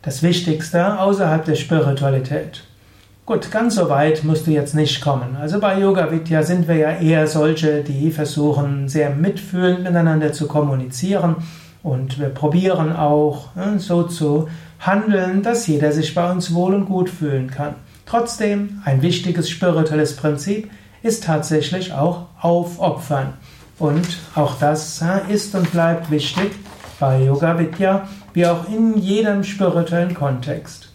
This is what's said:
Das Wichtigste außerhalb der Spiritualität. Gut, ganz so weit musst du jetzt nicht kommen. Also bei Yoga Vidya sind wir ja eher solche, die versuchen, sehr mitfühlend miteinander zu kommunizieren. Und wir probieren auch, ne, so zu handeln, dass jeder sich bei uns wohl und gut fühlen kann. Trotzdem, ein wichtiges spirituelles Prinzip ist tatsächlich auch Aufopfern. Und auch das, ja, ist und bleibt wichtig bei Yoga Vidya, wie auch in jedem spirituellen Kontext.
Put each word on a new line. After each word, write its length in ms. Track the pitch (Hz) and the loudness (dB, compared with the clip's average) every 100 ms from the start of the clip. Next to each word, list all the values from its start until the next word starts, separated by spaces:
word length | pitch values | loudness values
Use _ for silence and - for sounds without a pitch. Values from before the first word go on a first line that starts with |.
Das 220 | - - | -8 0
Wichtigste 760 | 170 170 165 151 - 175 185 208 | 2 2 0 -2 0 0 2 2
außerhalb 460 | 196 202 175 160 160 | 0 2 2 0 0
der 80 | 151 | -2
Spiritualität. 1080 | - 160 139 135 139 135 - 151 160 - - - - - _ - | 0 2 2 2 0 0 -2 -6 -6 -14 -20 -20 -20 -20 _ -20
Gut, 280 | - 233 - | -4 -4 -2
ganz 240 | 214 233 202 | -2 0 2
so 120 | 170 | 2
weit 360 | 139 151 156 | 2 4 2
musst 240 | 151 156 165 | 2 0 2
du 40 | |
jetzt 220 | 151 139 | 0 2
nicht 260 | 151 147 - | 0 0 0
kommen. 380 | 147 131 123 135 | -2 -2 -2 -6
Also 200 | 151 202 | -4 0
bei 200 | 208 190 | 2 2
Yoga 320 | 196 185 160 | 2 2 2
Vidya 300 | 165 160 160 | 0 0 0
sind 260 | 165 180 165 | 2 2 2
wir 80 | 165 | 2
ja 160 | 151 | 2
eher 340 | 165 160 160 151 | 2 2 4 2
solche, 540 | 156 151 156 156 147 | 2 2 2 2 0
die 260 | 143 135 156 | -2 0 0
versuchen, 800 | 156 151 156 147 143 143 139 139 | 0 -4 0 0 2 0 -2 -2
sehr 220 | 151 151 | 0 0
mitfühlend 720 | 139 190 - - 180 180 180 | 2 0 -2 -4 0 2 2
miteinander 500 | 180 170 165 156 151 | 0 2 4 4 0
zu 140 | - 151 | -2 -2
kommunizieren. 880 | 151 147 135 127 - 180 196 170 160 - - - - | 0 0 -2 -4 -4 -2 2 2 0 -6 -14 -20 -10
Und 360 | 165 127 131 143 | -4 -4 -4 -4
wir 100 | 139 | -6
probieren 640 | - 151 170 190 165 156 | -2 0 2 2 2 0
auch, 640 | 165 147 147 151 143 - 175 | 0 2 4 2 -2 -10 -6
ne, 240 | 196 208 | -2 -2
so 240 | - 175 | 0 0
zu 460 | 165 - 151 147 160 - - - | 0 -2 0 0 -2 -8 -18 -6
handeln, 600 | - 202 214 196 185 190 | 0 0 2 2 2 0
dass 240 | 220 233 175 | 0 0 0
jeder 240 | 143 151 | 2 2
sich 240 | 151 151 175 | 2 0 0
bei 140 | 175 | 0
uns 240 | 180 170 | 0 0
wohl 200 | 170 185 | 0 2
und 140 | 202 185 | 2 0
gut 220 | 185 180 | 0 -2
fühlen 420 | - 151 135 127 | -2 -2 -2 -4
kann. 240 | - 147 - - - - | -6 -8 -8 -18 -20 -2
Trotzdem, 720 | 233 233 - 214 202 202 - - | -2 -2 -2 -2 0 -4 -4 0
ein 180 | 131 | 2
wichtiges 460 | 170 175 185 165 165 | 2 0 -2 -2 -2
spirituelles 680 | - 180 160 156 151 147 - | 0 0 2 2 2 0 0
Prinzip 520 | 151 143 196 208 214 - - - | -2 -2 -2 -4 -6 -16 -20 -6
ist 200 | 226 220 | -2 -2
tatsächlich 680 | - 156 - 156 143 185 185 | 0 -2 0 0 0 -4 -4
auch 320 | 143 156 170 - - | 0 0 -2 -10 -4
Aufopfern. 920 | 170 175 170 - 185 - - 139 135 - - - - - | 0 0 0 -2 -2 -2 -4 -4 -4 -8 -20 -20 -20 -4
Und 400 | 156 147 180 - - - | 0 0 -2 -6 -6 -2
auch 200 | 143 - | -2 2
das, 400 | 147 156 - - | 0 0 -4 -4
ja, 180 | 165 190 190 | 0 0 0
ist 260 | 208 - 190 | -2 -2 -2
und 160 | 175 | 0
bleibt 400 | 170 165 165 151 | 2 2 0 0
wichtig 400 | 151 - 185 196 - - - - - | -2 -2 -2 -4 -4 -16 -20 -20 -2
bei 220 | 135 131 | 2 4
Yoga 360 | 135 139 165 170 | 4 2 2 2
Vidya, 500 | 160 - 190 196 - - - | 0 0 0 0 -2 -16 -6
wie 140 | 170 175 | 2 2
auch 200 | 170 175 | 2 -2
in 300 | 220 226 214 | 0 2 2
jedem 460 | 185 208 214 202 | 2 0 2 0
spirituellen 720 | 185 - 185 170 170 170 175 175 | -2 0 0 2 0 0 0 -2
Kontext. 720 | 143 127 143 - - - - | -2 -4 -6 -8 -10 -20 -20